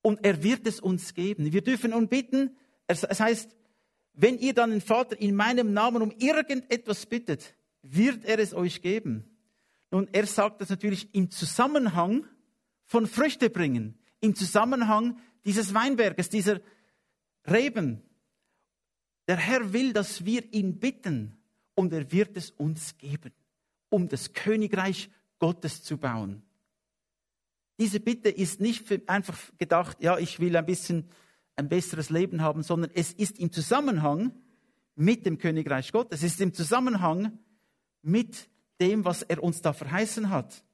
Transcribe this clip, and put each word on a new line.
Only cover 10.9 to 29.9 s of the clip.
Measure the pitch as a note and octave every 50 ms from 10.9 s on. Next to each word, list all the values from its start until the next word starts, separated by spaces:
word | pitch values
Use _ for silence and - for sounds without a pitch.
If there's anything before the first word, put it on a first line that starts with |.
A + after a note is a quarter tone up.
| G3 F#3 - - -
im | G3 F#3 F3+
Zusammenhang | - - E3+ D3+ - - A#3+ C#4 D4+ D4 B3+ G#3+ D#3+ F3 E3+ F#3 A3 C#4 D#4 - _ _ _ _ _ _ _ _ _ _ _
von | _ - A#3 A3+
Früchte | G#3+ - A3 D4 D4+ - - B3+ A3
bringen, | A3+ F3+ E3+ C#3+ B2+ A#2 A2 A2 A2+ _ _ _ _ _
im | - A3 G3
Zusammenhang | - G3 E3 - G#3 A3 B3 C4+ B3+ A#3 G#3+ G#3+ G#3+ A#3 A#3+ A#3+ - - _ _ _ _
dieses | G3+ F#3+ A3 G#3+ F#3 G3
Weinberges, | A3 A#3 C#4 C#4 A#3 A3+ F#3+ - - E3 -
dieser | - A3 F3 G3+ G#3 F3+ - - _ _ _ _ _ _ _ _ _ _ _ _ _ _ _
Reben. | - F3+ A3+ C4 C#4+ A#3 A3 E3+ C3+ A2+ G#2 - _ _ _ _ _ _ _ _ _ _ _ _ _ _ _ _ _ _ _ _ _ _ _ _
Der | - F#3
Herr | E3+ D#3 G3 B3+ B3 A#3 G3
will, | F#3+ A#3 C4 C4 G#3
dass | G#3 G3 - - - E3+
wir | G3+ A#3 B3 A3+ -
ihn | - G#3+ G3 F#3+ E3 -
bitten | - C4+ C4+ - - F#3+ D3+ A#2+ G#2+ G#2+ - _ _ _ _ _ _ _ _
und | - F#3 F3 E3
er | D#3+ D3 C3
wird | E3 F#3 G#3 G3+ -
es | F#3 E3+ -
uns | _ - D3 D#3 D#3+ D#3+ - - -
geben, | _ - C#3+ C#3+ - - - _ _ _ _ _ _ _ _ _ _ _ _
um | G#3 G3 F3+
das | D#3+ C#3 B2+ - - -
Königreich | - - G3+ A3 A3 G#3+ G3+ G#3+ F#3+ F#3 G3 F#3 - - - _ _ _ _ _ _
Gottes | E3 E3 F3 E3+ - D3+ - - -
zu | - D3+
bauen. | C#3 - C3 A#2 A2 G#2 G2 G2 A2 _ _ _ _ _ _ _ _ _ _ _ _ _ _ _ _ _ _ _ _ _ _ _ _ _ _ _
Diese | - A3+ G#3 F#3+ G#3
Bitte | G#3+ A#3 A#3+ A#3 - G#3+
ist | - - F#3+ F3+ - -
nicht | G3 A#3 A#3 - -
für, | - G3+ - -
einfach | - F#3 G3+ F#3+ - D#3+ - - - _
gedacht, | _ F3 D#3+ E3+ E3+ F3 -